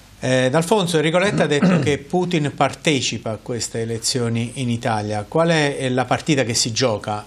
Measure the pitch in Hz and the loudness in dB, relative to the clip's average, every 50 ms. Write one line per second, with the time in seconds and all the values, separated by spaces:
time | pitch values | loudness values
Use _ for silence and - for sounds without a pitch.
0 | - - - - - 120 131 127 127 131 131 160 165 170 226 214 185 170 170 156 | -20 -20 -12 -6 -2 0 2 2 2 2 2 2 2 2 2 2 2 2 2 2
1 | 147 160 160 180 185 202 - 156 175 143 147 143 - 175 185 160 135 151 143 131 | 2 2 2 2 2 2 2 0 0 2 2 2 4 4 4 4 2 2 0 -2
2 | - - - 180 180 175 175 160 147 139 - - 143 131 - - - 170 151 127 | -2 -2 -2 -2 0 0 0 0 0 -2 0 0 0 0 0 -2 0 0 2 2
3 | 113 - 120 107 - 120 107 101 - - 127 113 - - - 117 113 113 117 110 | 0 -2 -4 -6 -6 -6 -8 -8 -8 -8 -8 -6 -6 -6 -6 -6 -6 -4 -6 -4
4 | - - - 127 120 117 117 117 117 120 - 139 131 120 117 117 - 127 110 107 | -4 -4 -2 -2 0 0 0 0 -2 -4 -4 -4 -2 -2 -2 -2 0 -2 -2 -2
5 | 104 104 107 107 104 - - 160 165 170 165 156 147 143 135 120 135 127 123 127 | -2 -2 -4 -4 -4 -2 0 2 2 4 4 4 2 2 0 -2 -2 0 0 0
6 | 123 - 135 120 - - 139 131 127 113 117 - - 120 113 - 135 127 107 98 | 0 2 0 0 0 2 2 2 2 0 0 -2 -2 -2 0 0 0 0 0 -2
7 | - - 107 104 101 | -4 -6 -6 -6 -8